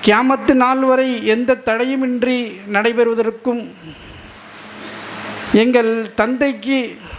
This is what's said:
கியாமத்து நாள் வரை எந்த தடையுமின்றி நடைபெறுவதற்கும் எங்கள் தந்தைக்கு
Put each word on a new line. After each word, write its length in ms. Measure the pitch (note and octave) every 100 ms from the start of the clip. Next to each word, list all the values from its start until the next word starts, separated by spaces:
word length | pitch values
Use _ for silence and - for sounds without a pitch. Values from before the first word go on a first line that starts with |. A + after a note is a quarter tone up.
கியாமத்து 500 | - G#3 B3+ C4+ G#3+
நாள் 240 | C4 B3 C4
வரை 480 | C4 C4 C4 A#3+ G#3+
எந்த 280 | A3 B3
தடையுமின்றி 1000 | B3+ A#3+ A3 B3+ C4+ C4 B3 A#3+ B3 A#3 F#3 G3+
நடைபெறுவதற்கும் 880 | G3+ A3+ A#3 A#3 A3+ A3 A3+ C4 A#3+ G#3+ - D#3+ C#3+ - - - - - - - - - - - - - - -
எங்கள் 600 | G3+ A#3 B3 A3+ A3+ A3
தந்தைக்கு 840 | - G#3+ B3+ C#4 A3+ A3 C4+ A#3 - G3